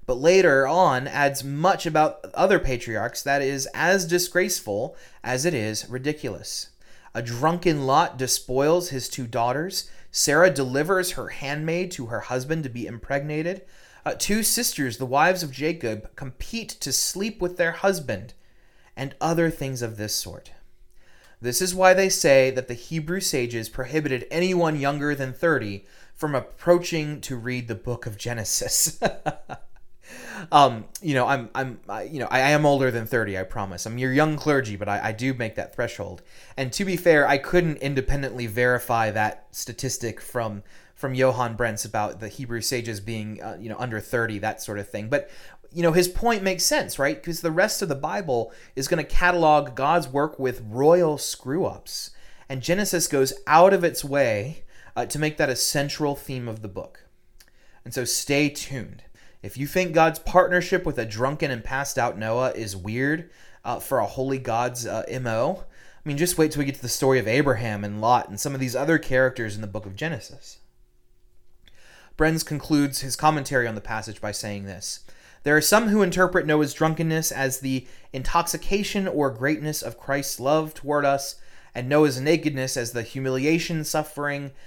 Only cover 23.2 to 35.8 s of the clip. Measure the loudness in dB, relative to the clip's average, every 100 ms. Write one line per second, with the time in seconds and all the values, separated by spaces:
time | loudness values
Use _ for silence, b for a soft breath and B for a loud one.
23.2 | -2 -2 -2 -4 -6 -8 -4 -2 0 -2
24.2 | -2 0 2 2 2 2 0 0 -2 -2
25.2 | -4 0 2 2 -2 -8 b b b -8
26.2 | -4 -4 -6 0 4 4 2 -4 -4 -6
27.2 | -8 -6 -4 -6 -6 -6 -6 -6 -8 -8
28.2 | -6 -6 -4 -2 0 0 0 0 -2 -2
29.2 | -6 -6 -10 -14 -14 -14 -16 -18 B B
30.2 | B -14 4 6 6 4 -8 -8 -2 0
31.2 | 2 0 -2 -6 -6 -8 -10 -10 -8 -6
32.2 | 0 2 4 6 6 4 2 0 0 0
33.2 | 0 -2 -4 -6 -6 -6 -8 -4 2 4
34.2 | 4 2 2 2 0 -4 -2 -2 -2 -2
35.2 | -2 -2 -4 -6 -6 -4